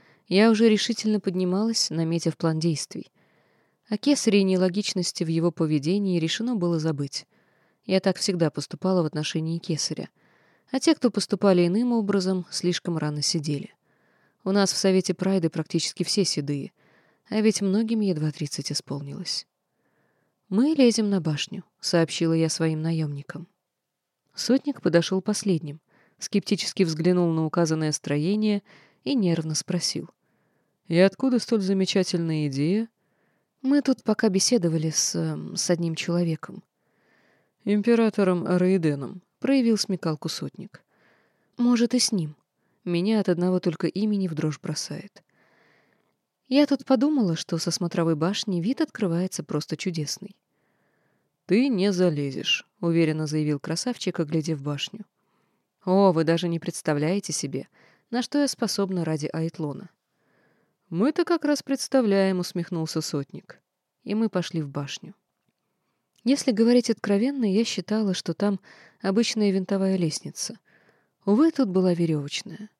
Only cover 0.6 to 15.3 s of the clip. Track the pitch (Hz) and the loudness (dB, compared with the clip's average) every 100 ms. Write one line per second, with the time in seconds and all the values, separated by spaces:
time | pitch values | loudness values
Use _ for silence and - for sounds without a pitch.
0.6 | 226 208 - 226 214 214 196 180 180 185 | 6 4 0 -2 0 0 0 0 0 0
1.6 | 226 220 - 160 165 170 165 - 165 156 | 0 -2 -2 -2 0 0 -2 0 -2 0
2.6 | 165 151 - - - _ _ _ _ _ | 0 -2 -6 -12 -16 _ _ _ _ _
3.6 | _ _ - 214 277 277 - 202 190 185 | _ _ -8 -2 2 2 4 4 4 4
4.6 | 185 185 - 185 175 - 165 165 170 - | 2 0 -4 -4 -4 -4 -2 0 0 0
5.6 | 156 151 147 202 202 175 160 - 233 233 | 0 0 0 0 0 0 -2 -2 -2 -2
6.6 | 175 165 160 143 143 - - _ _ _ | 0 0 -2 -2 -6 -10 -14 _ _ _
7.6 | _ _ - 190 196 180 - 175 160 - | _ _ -2 0 2 -2 -2 0 0 -2
8.6 | - - 190 185 156 151 151 165 160 165 | -10 -4 0 0 0 -2 -4 -4 -4 -4
9.6 | - 156 - - - _ _ _ _ _ | -4 -4 -4 -8 -12 _ _ _ _ _
10.6 | _ 262 - 311 247 202 - 196 202 180 | _ 0 2 4 2 0 -2 2 4 4
11.6 | 170 196 247 233 202 196 185 185 170 - | 4 2 0 0 0 0 0 -2 -4 -4
12.6 | 175 175 - 165 151 147 - 165 147 143 | -2 -2 -2 -2 -2 -4 -2 -2 -2 -6
13.6 | - _ _ _ _ _ _ _ - 202 | -8 _ _ _ _ _ _ _ 0 2
14.6 | 196 - 190 190 180 175 190 | 2 2 2 2 2 -2 0